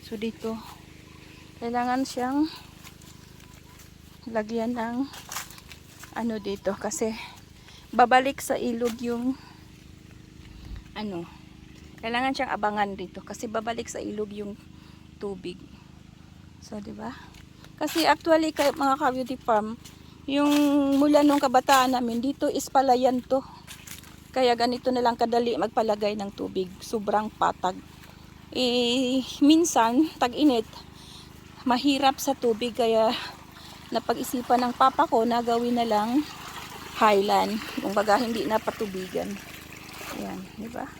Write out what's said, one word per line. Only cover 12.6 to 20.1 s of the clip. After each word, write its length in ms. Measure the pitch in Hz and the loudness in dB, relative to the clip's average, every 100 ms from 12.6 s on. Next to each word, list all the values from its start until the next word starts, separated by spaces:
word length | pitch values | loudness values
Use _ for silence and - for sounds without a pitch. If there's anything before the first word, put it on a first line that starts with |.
| 208 208 202 190 | -2 0 -2 -4
dito 240 | 180 - | -10 -14
kasi 240 | - 202 233 | -14 -12 -6
babalik 400 | 226 220 233 233 | -6 -6 -8 -8
sa 160 | - | -10
ilog 320 | 208 208 208 208 | -8 -6 -8 -8
yung 240 | 208 208 - - - - - - | -10 -12 -18 -20 -20 -20 -20 -12
tubig. 320 | 104 92 90 90 - - - - - - - - - - | -10 -8 -10 -14 -18 -20 -20 -20 -20 -20 -20 -20 -20 -20
So, 240 | - 214 | -16 -14
di 80 | 208 | -12
ba? 240 | 208 220 262 - - - - - - | -12 -12 -14 -18 -20 -20 -20 -20 -6
Kasi 240 | 311 339 | -4 0
actually, 480 | 311 302 - 320 311 | 2 2 4 2 2
kay, 240 | - 285 - | 2 0 2
mga 240 | 277 269 | 0 2
ka-beauty 400 | 294 254 247 254 | 0 0 -4 -6
farm, 400 | - 220 214 233 - - - | 2 2 2 -10 -16 -20 -20